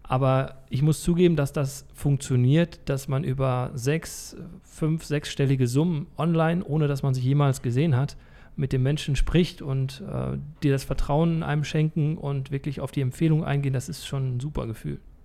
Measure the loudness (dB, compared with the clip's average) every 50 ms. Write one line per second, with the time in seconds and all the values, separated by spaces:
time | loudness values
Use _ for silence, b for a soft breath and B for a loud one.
0 | B -2 0 2 4 4 4 2 0 -2 -6 -16 -12 -6 -2 2 2 2 2 2
1 | 2 0 2 4 4 4 4 4 0 0 0 -2 -2 -2 -4 -8 -16 -18 -10 -2
2 | 0 0 0 0 0 0 2 4 4 6 6 4 4 2 -2 -8 -6 -4 -4 -4
3 | -4 -4 -4 -2 -2 -2 -2 0 0 0 0 0 -2 -4 -6 -4 -2 0 0 -2
4 | -2 -8 -14 -14 -14 -16 -14 -16 -16 -16 -16 -20 -20 -14 -6 -2 0 0 0 0
5 | -2 -4 -4 -4 -4 -4 -2 0 2 2 4 2 2 2 2 2 2 2 0 -2
6 | -4 -8 -6 -2 0 2 2 2 2 2 2 0 -2 -2 0 0 2 0 0 0
7 | 0 0 0 2 2 2 4 4 4 4 2 0 -2 -2 0 2 2 4 4 2
8 | 0 0 -4 b b b b b b b b -4 -2 0 0 2 2 2 0 0
9 | -2 -2 2 2 2 4 4 4 4 2 0 -8 -6 -4 -2 -2 -2 -4 -6 -8
10 | -10 -6 -4 -4 -4 -4 -4 -6 -6 -10 -8 -2 0 2 2 2 0 -2 0 0
11 | 0 2 2 2 2 2 2 0 0 0 0 -2 -2 0 0 2 2 2 2 0
12 | 0 0 0 -2 -4 -4 -4 -4 -4 -4 -6 -6 -4 -6 -6 -6 -6 -6 -2 -2
13 | -2 -2 0 2 2 4 4 4 2 0 0 0 0 0 -2 -2 -4 -6 -10 -10
14 | -8 -6 -4 -4 -2 -2 -4 -4 -4 -4 -4 -4 -4 -6 -6 -8 -8 -8 -8 -8
15 | -12 -18 -20 -20